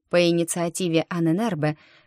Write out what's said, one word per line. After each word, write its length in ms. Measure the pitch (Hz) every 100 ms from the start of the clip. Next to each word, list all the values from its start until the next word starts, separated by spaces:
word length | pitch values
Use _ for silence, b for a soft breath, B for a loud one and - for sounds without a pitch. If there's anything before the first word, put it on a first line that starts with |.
| -
по 180 | 175 175
инициативе 760 | 170 165 180 170 165 185 160 -
Анненербе 680 | 175 165 165 233 170 151 156 b b